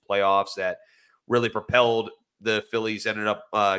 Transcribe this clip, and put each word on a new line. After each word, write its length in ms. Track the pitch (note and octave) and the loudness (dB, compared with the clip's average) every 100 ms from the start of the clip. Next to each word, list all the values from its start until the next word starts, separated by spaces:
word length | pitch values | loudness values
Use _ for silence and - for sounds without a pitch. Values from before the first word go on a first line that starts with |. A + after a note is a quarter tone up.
| - | -4
playoffs 460 | G2+ G2 G2 G2 F#2+ | 0 2 2 0 -4
that 220 | F#2 F2+ - _ _ _ - | -4 -6 -12 _ _ _ -2
really 220 | A#2+ A#2 | 0 0
propelled 640 | A2 - B2+ A#2+ A2+ G#2+ - _ _ | -4 0 2 4 2 -4 -12 _ _
the 240 | G#2+ G#2+ - | -2 -2 -2
Phillies, 360 | A2+ A2 G#2 A2 | -4 -4 -4 -4
ended 200 | G#2+ G#2+ | -2 -2
up, 180 | G#2 - | -2 -2
uh, 260 | G#2+ G2+ | 0 2